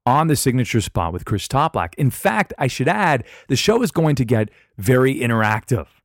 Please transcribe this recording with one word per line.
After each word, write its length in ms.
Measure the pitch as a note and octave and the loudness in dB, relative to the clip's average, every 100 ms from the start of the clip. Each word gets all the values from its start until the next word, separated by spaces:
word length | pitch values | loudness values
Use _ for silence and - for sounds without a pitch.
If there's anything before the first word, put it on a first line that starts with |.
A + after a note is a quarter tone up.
| - | 0
on 220 | C3+ D#3+ | 2 2
the 80 | D3 | 0
Signature 440 | - B2 A#2 A#2 | 0 0 0 -2
Spot 320 | - - E2+ | -2 -2 -4
with 120 | F2 | -4
Chris 240 | - G2+ - | -4 -6 -2
Toplack. 460 | C3 D#3 A2+ E2+ - | -2 0 -2 -6 -2
In 100 | C#3 | -2
fact, 460 | - G3 A3 G3 - | 0 -2 0 -2 -2
I 120 | C#3 | -4
should 180 | - C3+ | -2 -2
add, 380 | G#3+ F#3+ C#3 - - - | 0 0 0 -2 -14 -4
the 80 | C3 | -2
show 260 | - A3+ | 2 2
is 80 | A3+ | 0
going 240 | - D#3+ | 0 0
to 100 | C#3+ | 0
get 240 | A#2+ A2+ G#2+ _ _ - | 2 0 0 _ _ -6
very 380 | G2 B2+ C3 C3+ | 2 4 4 2
interactive 720 | A#2+ A2+ G#2+ G#2+ - A2+ D2 _ | 0 0 2 0 -2 -4 -4 _